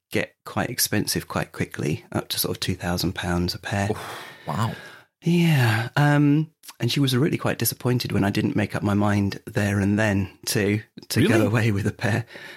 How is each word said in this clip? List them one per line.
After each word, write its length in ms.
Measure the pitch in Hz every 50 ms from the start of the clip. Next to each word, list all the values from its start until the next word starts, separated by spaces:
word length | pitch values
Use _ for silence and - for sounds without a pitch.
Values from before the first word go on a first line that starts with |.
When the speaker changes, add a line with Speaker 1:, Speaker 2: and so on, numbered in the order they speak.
| _ -
Speaker 1:
get 240 | - 107 - - _ _ -
quite 240 | - - 104 92 -
expensive 580 | 127 - - - - 107 92 - - 87 - -
quite 240 | - - - -
quickly, 540 | - - - - - - - 73 78 - - - -
up 160 | - - -
to 100 | - -
sort 160 | - - 95
of 60 | -
two 140 | - - 92
thousand 360 | - - 87 90 90 - 85 -
pounds 400 | - - 87 87 87 87 87 -
a 60 | -
pair. 300 | - - - 101 101 101
Speaker 2:
Oof, 60 | 104 - - - - - - - - - - -
wow. 260 | 73 82 113 113 - - - - - - - _ _ _
Speaker 1:
Yeah. 680 | - 165 170 175 170 170 156 135 123 117 110 110 117 127 - 147
Um, 540 | 147 147 147 147 147 143 143 156 160 156 _ _ - - - -
and 100 | - 120
she 120 | - 147
was 120 | 143 131 127
really 220 | 123 143 175 - 113
quite 220 | - 117 - -
disappointed 540 | 117 113 - - - 123 123 123 - - -
when 100 | 101 98
I 60 | 101
didn't 260 | 98 104 104 107 -
make 180 | - 104 98 -
up 100 | - -
my 100 | 104 101
mind 480 | 101 101 104 101 104 98 98 - - -
there 340 | - 107 - 104 104 101 101
and 180 | 98 98 104 104
then 300 | 113 107 98 98 95 87 - _ - -
to, 340 | - 113 101 101 104 107 - _ - - - -
to 180 | - 117 135 208
go 60 | -
Speaker 2:
Really? 100 | 117 107
Speaker 1:
away 260 | 101 104 120 110 117 101
with 120 | 98 101 101
a 40 |
pair. 340 | - - - 107 104 113 110 - - - - - -